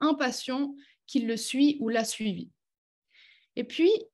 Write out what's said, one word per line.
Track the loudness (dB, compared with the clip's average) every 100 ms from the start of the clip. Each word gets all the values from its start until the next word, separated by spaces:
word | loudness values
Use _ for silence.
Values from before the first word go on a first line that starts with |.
un | 0
patient | 2 0 -2 -4 -4 -4 -8 -20 _ -4
qui | -2
le | 0 -2
suit | -2 4 4 4
ou | 0
l'a | 0
suivi. | -2 -2 -4 -4 -8 _ _ _ _ _ _ _ _ _ _ -10
Et |
puis, | -6 2 4 4 -2